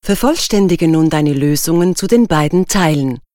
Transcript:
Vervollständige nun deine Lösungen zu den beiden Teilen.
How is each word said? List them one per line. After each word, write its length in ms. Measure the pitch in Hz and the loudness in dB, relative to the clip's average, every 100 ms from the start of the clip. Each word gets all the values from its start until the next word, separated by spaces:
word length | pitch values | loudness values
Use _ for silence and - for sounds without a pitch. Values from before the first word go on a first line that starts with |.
| - | -2
Vervollständige 760 | - 247 330 - 208 196 170 165 | 0 0 -2 -2 0 2 2 2
nun 200 | 160 160 | 2 2
deine 240 | 156 151 | 0 0
Lösungen 600 | 139 147 147 - 170 180 | 0 -2 -2 -2 0 0
zu 140 | 175 190 | -2 0
den 180 | 233 233 | 2 2
beiden 400 | 160 151 175 185 | 0 0 0 0
Teilen. 540 | 202 170 147 135 123 _ | 0 0 0 -2 -6 _